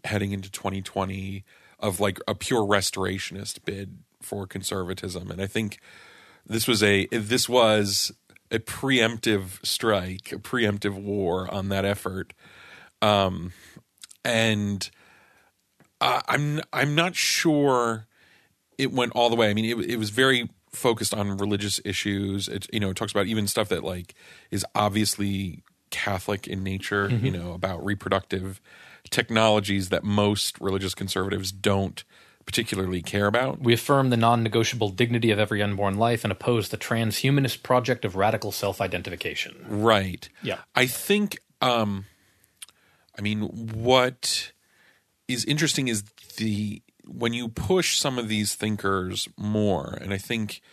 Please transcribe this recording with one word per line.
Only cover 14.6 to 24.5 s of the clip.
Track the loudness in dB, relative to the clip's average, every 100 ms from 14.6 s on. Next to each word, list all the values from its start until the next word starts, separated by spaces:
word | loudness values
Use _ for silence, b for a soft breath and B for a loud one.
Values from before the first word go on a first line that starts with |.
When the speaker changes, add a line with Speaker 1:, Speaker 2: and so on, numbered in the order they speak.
| 0 -4 -6 b b b b b b _ _ _ _ _
Speaker 1:
I, | 0 0 0
I'm, | -2 0 -4 -4
I'm | 0 2
not | 2 0 0
sure | 0 2 4 4 6 4 2 -2 -6 b b b b _ _ -4
it | -2
went | 0 0
all | 4 4
the | 6
way. | 4
I |
mean, | 4 0
it, | 0 -2
it | -2
was | -2
very | 4 4 4 0 -10 _
focused | 0 2 2 0
on | 0 -2 -2
religious | 0 0 -2 -4
issues. | -4 -4 -2 -2 -2 -2 -4
It, | -6 -4
you | -2
know, | -2
it | -2
talks | -2
about | 0 0
even | 0 0
stuff | 0 0
that, | -2
like, | -2 -6 -10 B B B B